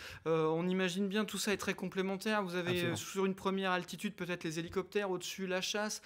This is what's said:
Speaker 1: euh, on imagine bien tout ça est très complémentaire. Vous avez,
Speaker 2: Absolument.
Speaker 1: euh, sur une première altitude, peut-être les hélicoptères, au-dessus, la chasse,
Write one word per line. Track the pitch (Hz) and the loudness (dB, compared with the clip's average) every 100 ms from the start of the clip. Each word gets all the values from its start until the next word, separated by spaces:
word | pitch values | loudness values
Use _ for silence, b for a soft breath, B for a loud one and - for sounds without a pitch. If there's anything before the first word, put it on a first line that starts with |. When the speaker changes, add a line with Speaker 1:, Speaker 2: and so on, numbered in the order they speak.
| B B 160 | B B 2
Speaker 1:
euh, | 160 156 | 4 4
on | 160 180 | 4 2
imagine | 185 185 175 202 | 2 2 2 0
bien | 208 | 0
tout | 208 190 | 0 0
ça | 220 | 0
est | 190 | 0
très | - 190 | 0 -2
complémentaire. | 185 190 190 196 220 214 | -2 -2 0 -2 0 0
Vous | 190 175 | 0 0
avez, | 175 | 0
Speaker 2:
Absolument. | 180 170 | 2 2
Speaker 1:
euh, | 160 | 0
sur | - 196 190 | -2 0 2
une | 190 | 2
première | 196 190 190 | 0 0 2
altitude, | 180 180 180 208 - | 0 -2 -4 -6 -4
peut-être | 175 180 | -4 -2
les | 170 160 | -2 -4
hélicoptères, | 165 190 180 208 202 | -2 -4 -2 0 0
au-dessus, | 180 - - 190 | -2 -4 -6 -2
la | 185 | 0
chasse, | 185 208 214 - | 0 0 -2 -4